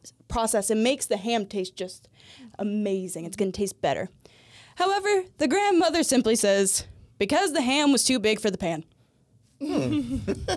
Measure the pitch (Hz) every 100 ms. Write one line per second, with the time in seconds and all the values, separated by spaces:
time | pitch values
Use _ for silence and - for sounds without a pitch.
0 | - _ - 240 226 214 196 220 233 285
1 | - 208 220 233 202 202 185 - 185 -
2 | _ _ - - 240 - 202 208 202 190
3 | 185 160 165 - 190 185 196 - 156 -
4 | 185 _ - - - - - - 370 403
5 | 403 392 370 - 277 370 403 349 339 330
6 | - 254 220 226 202 196 196 - - -
7 | - - 202 302 392 302 247 277 294 254
8 | - 254 214 214 214 180 175 160 - _
9 | _ _ _ _ _ - 294 - 254 302
10 | 240 254 196 - -